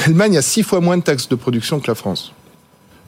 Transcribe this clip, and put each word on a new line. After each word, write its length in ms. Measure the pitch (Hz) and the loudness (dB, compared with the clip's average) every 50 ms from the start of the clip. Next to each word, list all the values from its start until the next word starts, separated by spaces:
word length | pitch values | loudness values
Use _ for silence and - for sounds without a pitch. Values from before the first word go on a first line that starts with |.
l'Allemagne 360 | - 160 160 165 208 220 190 151 | 2 2 4 4 4 4 4 2
a 60 | 127 | 2
six 180 | - - 226 | 0 0 -2
fois 180 | 202 - - 185 | 0 0 0 0
moins 180 | 170 175 180 180 | 2 2 2 0
de 40 | |
taxes 260 | 170 - 151 127 - - | 0 0 -2 -2 -2 -4
de 80 | 131 | -4
production 440 | 117 - - 123 117 113 - 165 147 | -4 -2 -2 -4 -4 -4 -4 -4 -4
que 80 | - - | -2 -4
la 80 | 113 | -4
France. 360 | - - 104 90 - - - - - _ - - _ _ _ _ _ _ _ - - - | -4 -4 -6 -6 -6 -8 -12 -16 -20 _ -20 -20 _ _ _ _ _ _ _ -20 -20 -20